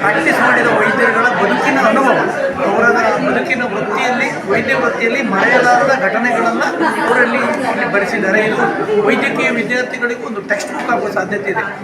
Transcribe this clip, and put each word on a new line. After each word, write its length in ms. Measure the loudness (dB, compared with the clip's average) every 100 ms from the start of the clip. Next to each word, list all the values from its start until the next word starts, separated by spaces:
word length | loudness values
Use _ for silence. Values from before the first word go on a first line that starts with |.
ಪ್ರಾಕ್ಟೀಸ್ 360 | 0 0 0 2 2
ಮಾಡಿದ 240 | 2 2 2
ವೈದ್ಯರುಗಳ 480 | 0 2 2 2 0 2
ಬದುಕಿನ 400 | 0 0 0 2 2
ಅನುಭವ, 280 | 4 2 2 0 -2 -2 -2 0
ಅವರ 160 | 2 2 2 2 0 0
ಬದುಕಿನ 360 | 0 -2 -2 -2
ವೃತ್ತಿಯಲ್ಲಿ, 540 | -4 -4 -2 -2 0 -2 -4 -2
ವೈದ್ಯ 240 | -2 0 0
ವೃತ್ತಿಯಲ್ಲಿ 380 | 0 0 -2 0 0
ಮರೆಯಲಾರದ 600 | 0 2 4 4 4 4 2 2
ಘಟನೆಗಳನ್ನು 640 | 0 0 0 0 0 -2 0 -2 0 0
ಅವರಲ್ಲಿ 360 | 2 2 2 -2 -2 -2 -2 -2 -2
ಬರೆಸಿದ್ದಾರೆ. 460 | -2 -2 0 2 2
ಇದು 80 | 0 0 -2 0 2 2
ವೈದ್ಯಕೀಯ 420 | 2 0 0 -2 -2
ವಿದ್ಯಾರ್ಥಿಗಳಿಗೂ 680 | -2 -2 -4 -4 -4 -4 -6
ಒಂದು 140 | -8 -4
ಟೆಕ್ಸ್ಟ್ 200 | -4 -4 -6
ಬುಕ್ 160 | -2 -2
ಆಗುವ 140 | -2 -4
ಸಾಧ್ಯತೆ 340 | -4 -4 -4 -4
ಇದೆ. 100 | -4 -8